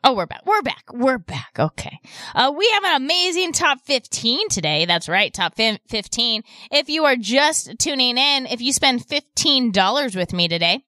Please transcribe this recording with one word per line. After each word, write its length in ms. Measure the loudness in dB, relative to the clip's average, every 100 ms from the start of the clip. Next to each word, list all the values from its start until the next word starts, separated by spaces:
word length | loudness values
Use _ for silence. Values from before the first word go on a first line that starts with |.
| 2
Oh, 80 |
we're 120 | 0 -4
back. 180 | -6 0
We're 160 | 0
back. 220 | 0 -10 -12
We're 260 | -2 0 0
back. 340 | -6 -12 -10 -4
Okay. 420 | -4 -4 -14 -14 -20 -18 -4 0
Uh, 180 | 0 2
we 120 | 2
have 120 | 2 2
an 160 | 0
amazing 500 | 0 0 0 0 -2
top 300 | 0 0 0
fifteen 680 | 0 -2 -2 -4 -2 -2 -2
today. 380 | -2 0 0 2
That's 240 | 0 2
right. 240 | 0 0
Top 220 | -2 -4 0
fif-, 240 | -2 -2 _
fifteen. 540 | -8 -6 -2 -2 -2 -6 -20 -2
If 160 | -2 0
you 160 | 2
are 140 | 2 2
just 600 | 2 2 2 0 -6 -4
tuning 400 | -4 0 0 2
in, 280 | 2 0 -2
if 160 | -4
you 100 | -2
spend 340 | 2 2 0 -2
fifteen 680 | -6 _ -2 2 2 2
dollars 440 | 2 2 0 -2 -4
with 160 | -4
me 160 | 0 0
today 340 | 2 2 0